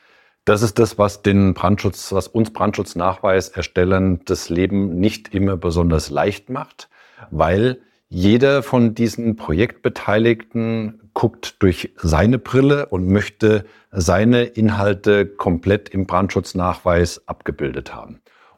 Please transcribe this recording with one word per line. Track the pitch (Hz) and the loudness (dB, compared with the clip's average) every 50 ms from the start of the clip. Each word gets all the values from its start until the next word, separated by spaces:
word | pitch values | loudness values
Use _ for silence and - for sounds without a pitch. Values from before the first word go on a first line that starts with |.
| _ _ _ _ _ _ _ _ _ | _ _ _ _ _ _ _ _ _
das | - 107 104 117 | 0 2 2 2
ist | 107 - - | 0 2 2
das, | 117 107 - - | 2 2 2 0
was | 104 101 - - - | 0 0 0 -2 0
den | 101 98 98 98 95 90 | 2 2 4 4 2 2
Brandschutz, | - - 90 101 - - 101 - - - - 98 | 0 0 0 0 0 0 -4 -4 -4 -8 -4 -4
was | 95 - - | -4 -4 -2
uns | - 113 110 107 - | -2 -2 -2 -2 -2
Brandschutznachweiserstellern | - 92 104 101 - 98 - - 85 87 95 95 - - 101 95 95 - - - 95 82 - - 92 90 90 98 95 92 95 90 85 - | -2 -2 -2 -2 -4 -6 -6 -6 -4 -2 -2 -2 0 0 2 2 2 0 -2 -8 -10 -10 -4 0 0 2 2 2 2 2 2 0 -2 -2
das | - 92 - - - | -4 -4 -4 -4 -4
Leben | 85 87 95 92 101 98 98 95 82 90 | -2 0 0 0 0 -2 -2 -2 -2 0
nicht | 95 - - - - - - | 0 0 -2 -4 -10 -8 -4
immer | 95 98 98 98 | -2 -2 -2 -2
besonders | 82 87 87 80 87 85 85 80 76 - - | -2 -4 -2 0 0 2 2 2 0 -2 -4
leicht | 69 73 78 104 98 - - - | -4 -2 -2 -2 -2 -6 -10 -12
macht, | 127 139 151 - _ - - - _ _ _ _ _ - - - | -10 -10 -10 -12 _ -20 -20 -20 _ _ _ _ _ -20 -18 -12
weil | - 78 78 80 90 101 113 127 123 127 - _ _ _ _ _ | -2 -2 0 2 2 2 2 0 -2 -4 -10 _ _ _ _ _
jeder | - 90 92 101 110 120 135 139 139 139 127 | -6 0 4 4 4 6 4 4 2 2 0
von | - - 123 120 113 110 | 0 2 2 2 2 2
diesen | 117 117 110 - - 117 113 107 | 0 -2 -2 -2 -2 -4 -4 -4
Projektbeteiligten | 113 - - 76 85 113 123 - - _ 131 - - - - 101 110 113 117 113 110 - - - 117 113 113 113 113 110 107 110 - _ _ _ | -4 -4 -4 0 0 0 0 -2 -6 _ -6 -6 -4 -4 0 0 2 2 2 0 0 -4 -10 -8 -6 -4 -4 -4 -4 -6 -8 -10 -14 _ _ _
guckt | - - 113 - - - - - _ 104 | -2 -2 -2 -2 -4 -12 -16 -4 _ 2
durch | 95 87 - - - - | 2 2 0 -4 -12 -10
seine | - - 85 80 78 92 113 131 117 | -4 -2 0 2 2 2 2 2 0
Brille | - - 127 131 135 139 147 143 143 | -2 0 2 2 4 4 2 2 0
und | - 101 90 92 92 | -4 -4 -4 0 2
möchte | 98 104 104 - - _ 110 107 107 104 92 - _ _ _ _ | 2 2 0 -2 -4 _ 2 2 2 2 0 -6 _ _ _ _
seine | - 98 85 90 87 95 107 117 123 120 120 | -6 -2 0 2 2 4 4 4 4 2 0
Inhalte | - - 113 110 107 107 104 101 104 101 95 - 107 104 101 98 | -2 -2 0 0 0 2 0 0 0 -2 0 2 2 2 2 2
komplett | - - - - 101 87 82 - 95 101 104 - - | -2 -4 -4 -2 -2 -2 0 0 0 0 0 -2 -6
im | - 95 95 | -6 -6 -4
Brandschutznachweis | - 87 90 98 92 - 101 90 - - 92 87 90 85 - - 90 87 87 87 82 - - _ | -2 0 0 0 0 -2 -4 -4 -4 -6 -4 -2 -2 -4 -2 -2 0 2 2 2 0 -2 -10 _
abgebildet | - - - _ - 76 - 78 67 64 67 65 - - | -14 -16 -10 _ -10 -8 -6 -6 -6 -6 -8 -12 -12 -16
haben. | - - - 117 - _ _ _ _ _ _ _ | -18 -18 -18 -20 -20 _ _ _ _ _ _ _